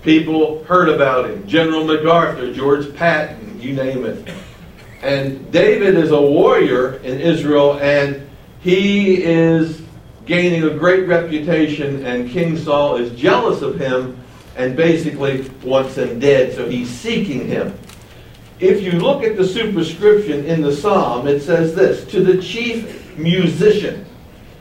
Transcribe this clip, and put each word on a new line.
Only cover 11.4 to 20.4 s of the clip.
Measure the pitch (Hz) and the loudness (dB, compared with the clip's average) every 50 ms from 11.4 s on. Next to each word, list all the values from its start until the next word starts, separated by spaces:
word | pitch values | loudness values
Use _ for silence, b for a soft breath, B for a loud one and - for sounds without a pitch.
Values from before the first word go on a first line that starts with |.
| 151 175 165 156 156 143 143 151 147 139 139 139 135 | -2 0 0 2 2 0 0 -4 -4 -4 -6 -6 -6
and | 127 123 123 123 123 | -6 -6 -6 -6 -4
King | - 180 170 165 156 139 | -4 -4 -2 -2 -2 -4
Saul | - 147 143 143 143 143 127 | -2 -2 0 2 2 0 0
is | 120 120 120 120 123 | -2 -4 -6 -6 -2
jealous | 135 - - 240 233 123 - - 143 | 0 2 2 2 0 0 -2 -2 -4
of | 127 - - | -6 -4 -4
him | 135 131 127 127 127 127 - - B B B B B B B 127 | -4 -2 -2 -2 -4 -6 -10 -14 B B B B B B B -6
and | 127 127 131 | -4 -4 0
basically | 156 165 165 160 151 - 151 139 139 139 135 135 131 123 - - - - | 2 2 2 2 2 0 -6 -6 -4 -4 -4 -2 -4 -6 -8 -14 -12 -6
wants | 127 131 135 131 - - | 0 0 0 0 0 -4
him | 127 123 117 117 117 | -6 -6 -6 -4 0
dead, | 127 143 139 131 127 - - | 2 4 4 4 4 0 -2
so | 127 123 - | -6 -6 -6
he's | 131 123 120 120 | -6 -6 -6 -8
seeking | - - - 226 233 - - - 139 120 - | -10 -10 -6 -4 -4 -4 -4 -4 -4 -6 -4
him. | - - 107 98 98 - - - - - B B B B B B B B B B B B - | -4 -4 -4 -6 -6 -8 -12 -18 -20 -20 B B B B B B B B B B B B 0
If | 175 196 214 202 196 | 2 2 2 2 0
you | 185 175 | -2 -2
look | 170 208 262 285 - 226 | 0 2 0 0 0 0
at | 220 - 185 | -2 0 0
the | 185 | -2
superscription | - - 233 226 202 180 165 151 - - - 202 208 208 202 - - 147 143 | 0 0 -2 -4 -2 -2 -2 -2 -4 -6 2 4 6 6 6 4 0 -4 -4